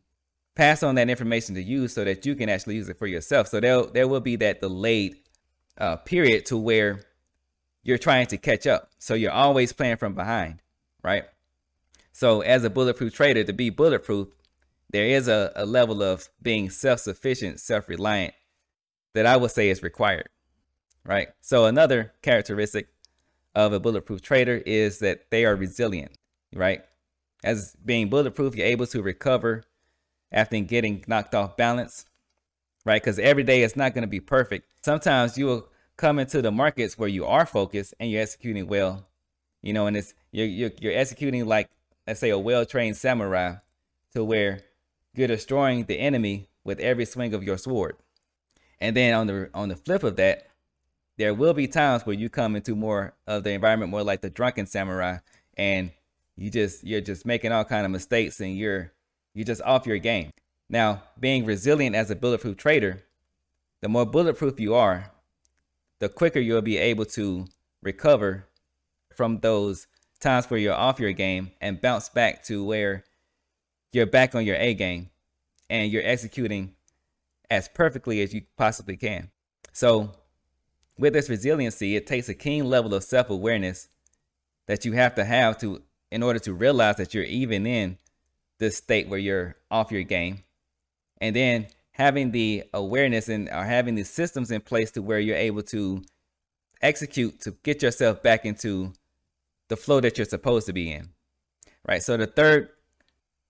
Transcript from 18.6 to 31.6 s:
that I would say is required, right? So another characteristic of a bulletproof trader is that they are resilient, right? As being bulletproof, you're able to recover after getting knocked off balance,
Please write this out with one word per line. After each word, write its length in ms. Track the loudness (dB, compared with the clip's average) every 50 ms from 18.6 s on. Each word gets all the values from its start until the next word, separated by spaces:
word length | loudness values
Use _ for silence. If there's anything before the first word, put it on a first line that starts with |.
| _ _ _ _ _ _ _ _ _ _ 0
that 100 | 2 4
I 120 | 6 6
would 160 | 6 4 2
say 180 | 2 2 2 2
is 120 | 2 0
required, 460 | -4 -6 -2 0 0 0 0 -2 -6 -10 _ _ _ _ _ _ _ _ _ _ _ _ _ _ -6
right? 220 | -2 -2 -2 -2 -4 -8 _
So 240 | -4 2 4 6 6
another 480 | 6 6 6 6 6 6 2 0 -4 _ _
characteristic 680 | 0 2 2 2 2 0 -2 -2 -2 -2 -4 -6 -8 -8 _ _ _ _ _ _ _ _ _ _ _ _ 0
of 180 | 2 2 4
a 80 | 2 0
bulletproof 400 | 0 0 -2 -2 -4 -6 -10 -10
trader 420 | -2 2 2 4 4 2 0 -2 -2
is 320 | 0 2 2 2 0 0 -2
that 320 | -2 -2 -2 -2 _ _
they 160 | 2 2 4
are 100 | 4 2
resilient, 560 | 2 -2 -4 -4 -2 -2 -2 -2 -6 -8 -12 -18 _ _ _ _ _ _ _
right? 300 | -4 -2 0 0 0 -2 -6 _ _ _ _ _ _ _ _ _ _ _
As 340 | -4 -4 -4 -4 -6 -10 -16 _
being 280 | -4 -2 0 0 0 2
bulletproof, 440 | 2 0 0 0 -2 -4 -4 -4 -2
you're 120 | 0 0
able 200 | 2 2 0 -2 -4
to 120 | -4 -4
recover 640 | -4 -4 -6 -4 0 0 0 2 2 0 -2 -4 -6 _ _ _ _ _ _ _ _ _ _ _ _ _
after 280 | 0 0 0 2 0 -4
getting 420 | -2 0 0 0 0 0 -2 -6 -4 -4
knocked 260 | -2 -2 -2 -2 -2
off 220 | -2 -2 -2 -2
balance, 480 | 0